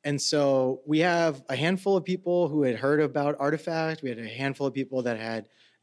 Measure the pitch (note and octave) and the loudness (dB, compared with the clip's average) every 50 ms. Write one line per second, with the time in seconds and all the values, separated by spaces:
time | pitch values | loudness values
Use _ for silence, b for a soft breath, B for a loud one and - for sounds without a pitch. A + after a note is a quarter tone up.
0 | - C#3+ D3 C#3+ - - - D3+ C#3+ C#3 C3+ C3+ C3 B2+ C3 B2+ - D3 D3+ D#3 | -4 -2 -2 -2 0 0 2 2 4 4 4 4 2 2 0 -4 -4 -2 0 2
1 | D#3+ F3+ F3 E3+ E3+ E3 D3 C3+ B2+ - C3+ B2+ D3 E3 F#3+ F#3 F#3+ G3+ G3 F#3+ | 2 2 2 2 2 2 0 -2 -6 -6 -4 -2 0 0 0 0 0 2 2 2
2 | E3+ - F3+ F#3 F#3 F3 F3 F3 F3 D3+ C#3+ D3+ C#3+ C3 A#2+ A2 B2 C3+ D3 D3+ | 2 -2 -4 -4 -2 0 2 2 2 2 2 2 2 2 2 0 2 2 2 4
3 | D#3 C#3+ C3+ D3+ C#3+ C#3+ D3 - C#3 C#3+ D3+ D#3+ - - E3 D#3+ D#3+ D#3+ D#3+ D#3 | 2 2 0 0 0 0 0 0 0 0 0 -2 -2 -4 -2 -2 -2 -2 -4 -4
4 | - C3 A#2+ A2 A#2 A2 A2+ A#2 C3+ C#3 C3+ - C#3+ C#3 A#2+ C3+ C3+ - C3+ C3 | -6 -8 -8 -6 -8 -10 -8 -4 -4 -4 -2 -2 -2 -2 -2 -2 -6 -4 -2 -2
5 | B2 B2 A#2 A2 A2 A2+ A2+ A2+ G#2+ - b b b b b b | -2 -2 -2 -2 -4 -4 -4 -6 -6 -10 b b b b b b